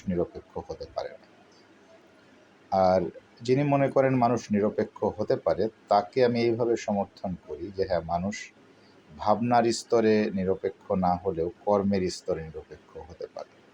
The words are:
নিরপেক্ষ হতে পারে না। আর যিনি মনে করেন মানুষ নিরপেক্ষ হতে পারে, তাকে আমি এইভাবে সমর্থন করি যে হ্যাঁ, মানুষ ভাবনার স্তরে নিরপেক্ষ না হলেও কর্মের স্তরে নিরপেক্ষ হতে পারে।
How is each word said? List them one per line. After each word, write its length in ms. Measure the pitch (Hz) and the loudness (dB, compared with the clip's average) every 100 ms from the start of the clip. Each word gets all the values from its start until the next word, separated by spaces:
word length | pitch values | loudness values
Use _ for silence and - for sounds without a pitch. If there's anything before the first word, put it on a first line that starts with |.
| - | -2
নিরপেক্ষ 500 | 87 85 - - - | -2 -2 -6 -14 -14
হতে 280 | - 82 82 | -12 -12 -10
পারে 140 | - 87 | -8 -10
না। 180 | - - _ - _ _ - - - _ _ - - _ _ - | -12 -20 _ -20 _ _ -20 -20 -20 _ _ -20 -20 _ _ -4
আর 280 | 95 92 92 87 - - - | 2 4 4 0 -8 -20 -10
যিনি 200 | 120 131 | 0 2
মনে 260 | 147 139 135 | 4 2 2
করেন 260 | 139 135 | 2 2
মানুষ 260 | 131 120 120 - | 4 2 2 0
নিরপেক্ষ 540 | 104 104 104 110 - | 0 0 0 -4 -2
হতে 320 | 107 85 107 131 | -4 -2 -2 0
পারে, 320 | - 80 107 - - | 0 0 -2 -4 0
তাকে 360 | 104 101 - | 2 2 2
আমি 140 | 123 120 | 2 4
এইভাবে 360 | 117 113 117 113 | 0 2 0 0
সমর্থন 580 | - 104 98 - 101 87 - | 0 -2 -2 -6 -8 -8 -10
করি 240 | - 90 95 | -12 -10 -4
যে 80 | |
হ্যাঁ, 160 | 95 87 | -2 -2
মানুষ 360 | 82 87 95 104 - _ - - - - - - | -2 -2 -2 -6 -12 _ -20 -20 -20 -20 -20 -6
ভাবনার 480 | 107 104 120 120 117 | 0 0 2 2 2
স্তরে 420 | 113 - 117 110 107 107 | 0 0 2 4 4 2
নিরপেক্ষ 580 | 95 92 92 98 - - | -2 -2 -2 -2 -6 -4
না 200 | 95 90 | 0 2
হলেও 340 | 90 98 82 82 - | 0 -2 -2 -4 -4
কর্মের 460 | - 104 98 101 92 | 0 2 2 0 -2
স্তরে 320 | - - 85 | -6 -6 -6
নিরপেক্ষ 540 | 80 78 - 76 - 82 | -6 -14 -16 -20 -20 -20
হতে 300 | 78 87 - | -18 -16 -14
পারে। 260 | - - - - | -14 -16 -20 -20